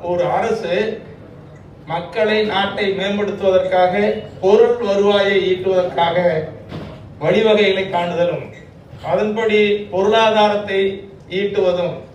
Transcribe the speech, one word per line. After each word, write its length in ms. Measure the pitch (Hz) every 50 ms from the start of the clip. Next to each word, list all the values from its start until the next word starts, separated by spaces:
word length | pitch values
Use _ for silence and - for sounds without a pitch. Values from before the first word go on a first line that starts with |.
| - 175
ஒரு 140 | 180 175 175 156 160
அரசு 400 | 190 226 226 208 - - 170 180 202 214 220 - - - - - - - - - - - - - - - - - - - -
மக்களை, 460 | - - - - - 226 214 208 214 214 214 202
நாட்டை 340 | 185 190 196 202 - - 208 190 185 180
மேம்படுத்துவதற்காக, 920 | 190 202 202 208 208 190 - - 196 190 185 185 180 - 185 185 185 180 202 208 208 214 - - - - - - 185
பொருள் 340 | 190 208 233 233 240 240 240 233 202
வருவாயை 480 | 196 202 202 202 202 202 196 196 196 190 175 185
ஈட்டுவதற்காக 640 | 185 - - 190 185 180 180 180 - 175 170 170 170 180 175 175 160 156 156 - - - - - - - - - - - - - - - 147
வழிவகைகளை 600 | 165 190 214 220 220 208 208 208 190 190 190 -
காணுதலும், 600 | - 165 175 175 175 170 170 175 175 151 135 - - - - - - - - - - - - - 151
அதன்படி 480 | 175 196 214 214 214 226 233 214 208 208 208 202 208 208 - -
பொருளாதாரத்தை 920 | - 185 196 208 220 226 226 214 214 214 208 208 202 202 208 - 196 196 196 196 196 - - - - - - - 175 190
ஈட்டுவதும் 520 | 202 202 196 202 185 180 175 180 175 160 135 117 104 -